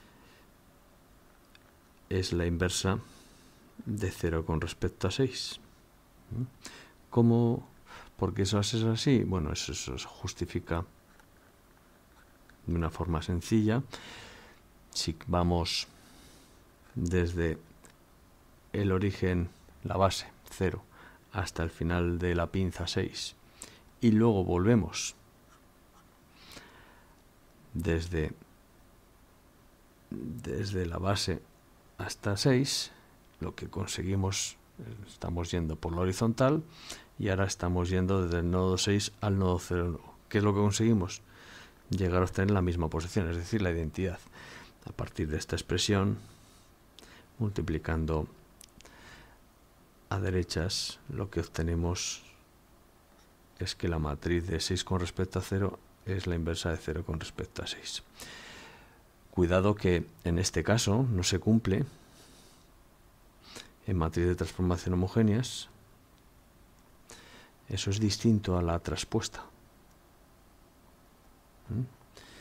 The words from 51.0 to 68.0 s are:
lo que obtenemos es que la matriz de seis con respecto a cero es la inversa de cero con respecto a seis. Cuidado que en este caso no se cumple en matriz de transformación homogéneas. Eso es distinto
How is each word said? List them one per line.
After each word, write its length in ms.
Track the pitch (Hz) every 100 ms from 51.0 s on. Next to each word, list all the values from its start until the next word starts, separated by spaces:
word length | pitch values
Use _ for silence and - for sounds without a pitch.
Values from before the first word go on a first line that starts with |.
| -
lo 220 | 139 101
que 100 | 85
obtenemos 800 | - - 82 82 87 92 - - - - - - - - - - - - - - - -
es 160 | 90 -
que 120 | 87
la 100 | 80
matriz 500 | 73 73 85 87 90
de 120 | 80
seis 240 | - 90
con 160 | - 95
respecto 400 | 87 - 92 92
a 20 |
cero 380 | - 98 98 - - - 101
es 220 | 95 92
la 80 | 85
inversa 360 | 80 80 87
de 60 | 78
cero 260 | - 80 -
con 140 | 80
respecto 440 | - - - -
a 40 | -
seis. 360 | - - - - - - - - - - - - - - _ -
Cuidado 440 | - 85 92 101 104
que 300 | 92 85 - - 90
en 140 | 85
este 240 | 87 85
caso 420 | 82 113 101 110 131
no 140 | 95
se 160 | - 92
cumple 460 | 107 113 98 95 135 - - - - - - - - - - - - - - - - - - - -
en 100 | 92
matriz 300 | 80 87 87
de 80 | 87
transformación 600 | 85 - 90 90 92 90
homogéneas. 760 | 92 117 110 110 123 - - - - - - - - - - - - - - - - - - - - - -
Eso 200 | 98 101
es 100 |
distinto 580 | 104